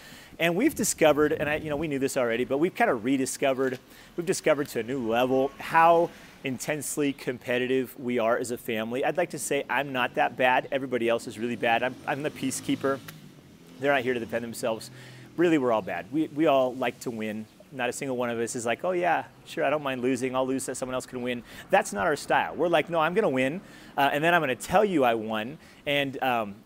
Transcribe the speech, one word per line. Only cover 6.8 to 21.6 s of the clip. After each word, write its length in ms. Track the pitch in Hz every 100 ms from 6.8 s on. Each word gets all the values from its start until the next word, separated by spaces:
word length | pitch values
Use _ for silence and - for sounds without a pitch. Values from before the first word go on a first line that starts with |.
| 131 - 143
competitive 840 | 135 - 123 - 123 127 131 120 -
we 200 | 123 120
are 180 | 110 120
as 140 | 120
a 60 | 120
family. 460 | - 110 110 123
I'd 140 | 151 165
like 140 | 175
to 80 | 151
say 240 | - 143 -
I'm 220 | 123 143
not 240 | 127 123 151
that 220 | 143 123
bad. 300 | 127 131 135
Everybody 380 | 139 131 123 113
else 180 | 117 123
is 120 | 104
really 160 | 120 113
bad. 260 | 120 117
I'm, 140 | 127 123 -
I'm 180 | 143
the 60 | 147
peacekeeper. 680 | - 135 - - 139 139 135 - - - - - - - -
They're 140 | 135
not 80 | 139
here 120 | 120
to 60 | 120
defend 240 | 113 117
themselves. 480 | 117 110 123 110 - - - - - -
Really, 220 | 175 160
we're 140 | 123
all 100 | 110
bad. 240 | 95 87 90
We, 160 | 143 156
we 200 | 139 156
all 260 | 135 127 127
like 240 | 123 120
to 100 | 135
win. 340 | 113 107 107 107 - -
Not 180 | 135 123
a 40 |
single 220 | 117 139 123
one 140 | 120
of 100 | 117
us 160 | 117 127
is 100 | 117
like, 200 | 117 175
"Oh 60 |
yeah, 340 | 185 175 147 127 - -
sure, 200 | - 147
I 40 |
don't 140 | 151
mind 180 | 143 131
losing. 340 | 123 127 131 127
I'll 120 | 131
lose 160 | 131
so 100 | -
someone 220 | 131 127 127
else 100 | -
can 160 | 123
win." 220 | 123 123 - -